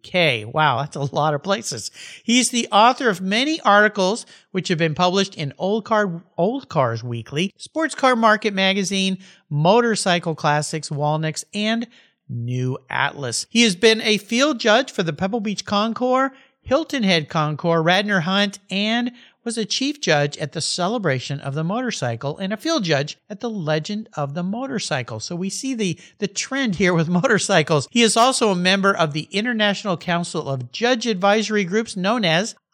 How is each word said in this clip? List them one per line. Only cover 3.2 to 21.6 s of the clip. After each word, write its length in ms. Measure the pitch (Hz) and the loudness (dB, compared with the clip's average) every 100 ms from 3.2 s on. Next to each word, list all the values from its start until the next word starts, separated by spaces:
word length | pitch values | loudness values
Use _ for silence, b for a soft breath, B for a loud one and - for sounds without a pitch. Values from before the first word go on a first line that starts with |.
many 400 | 190 214 285 320 | 0 0 0 0
articles 640 | 226 202 214 208 185 240 - b b | 4 6 6 2 0 -2 -8 b b
which 160 | 185 - | -6 -2
have 100 | 165 | 0
been 160 | 160 | 0
published 420 | 151 180 196 196 - | 2 2 2 -2 -4
in 180 | 143 - | -8 -4
Old 280 | 185 220 - | -2 -2 0
Car, 360 | 220 202 170 - - | 0 0 -4 -8 -2
Old 300 | 185 269 - | -2 -2 -4
Cars 340 | 160 123 113 | 0 0 -2
Weekly, 520 | 120 117 - 143 190 - | -6 -8 -6 -4 -4 -6
Sports 400 | - 311 311 - | -10 -4 -4 0
Car 220 | 254 233 | 2 4
Market 360 | 226 214 220 | 4 4 0
Magazine, 640 | 196 190 196 180 196 190 185 b b b | 0 0 0 0 0 -2 -4 b b b
Motorcycle 840 | 147 165 233 233 202 190 175 170 151 | 0 4 4 4 0 0 0 -2 -2
Classics, 540 | 156 147 143 156 - | 0 0 0 -6 -6
Walnex, 560 | 143 147 156 160 151 - | -4 -2 -2 -4 -6 -8
and 340 | 208 214 226 233 b b b - | -4 -2 -2 -6 b b b -12
New 520 | 120 120 123 127 127 - | -8 -4 -2 -2 -4 -4
Atlas. 560 | 131 143 147 127 - - | -2 -2 -2 -6 -6 -2
He 100 | 233 | 2
has 140 | 233 180 | 2 4
been 260 | 226 220 | 4 4
a 160 | 233 202 | 2 -2
field 420 | - 233 294 240 | 0 0 2 2
judge 320 | 226 226 262 | 4 4 2
for 120 | - | -2
the 100 | 165 | -4
Pebble 280 | 147 190 233 | -2 -2 -2
Beach 220 | 208 196 | -4 -6
Concours, 680 | - 202 226 226 254 254 269 269 b b | -4 -2 -2 -2 0 2 0 -4 b b
Hilton 400 | - 277 311 277 | 0 0 0 0
Head 260 | 196 170 147 | 2 2 0
Concours, 560 | 165 151 151 170 165 160 | -2 -2 -2 0 2 4
Radnor 360 | 185 208 196 | 2 2 0
Hunt, 360 | 160 196 202 202 - | 0 0 0 -4 -8
and 400 | 190 214 233 240 - b b | -4 -2 -2 -2 -8 b b
was 160 | 240 226 | -8 -6
a 40 | |
chief 380 | 196 - 269 294 | -4 -2 -4 -2
judge 340 | - 151 147 - | 0 2 0 -4
at 140 | 151 | -8
the 60 | 165 | -6
Celebration 800 | - - 180 233 175 127 - 143 | -6 -2 -2 -2 -2 -2 -4 -8
of 140 | 139 | -6
the 100 | 143 | -6